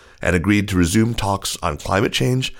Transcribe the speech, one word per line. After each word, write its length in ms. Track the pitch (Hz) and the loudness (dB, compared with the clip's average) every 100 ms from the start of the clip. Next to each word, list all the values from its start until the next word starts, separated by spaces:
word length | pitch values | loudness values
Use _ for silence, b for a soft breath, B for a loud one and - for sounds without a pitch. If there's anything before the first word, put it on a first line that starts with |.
| B B | B B
and 140 | - 87 | 0 0
agreed 320 | 92 104 101 | 2 2 2
to 80 | 92 | 2
resume 380 | 85 107 113 | 2 2 2
talks 420 | 117 98 98 - - | 0 -2 -2 -4 -6
on 160 | 85 76 | -6 -6
climate 340 | - 95 123 | -2 0 0
change, 420 | - 127 127 127 B | 0 0 0 -2 B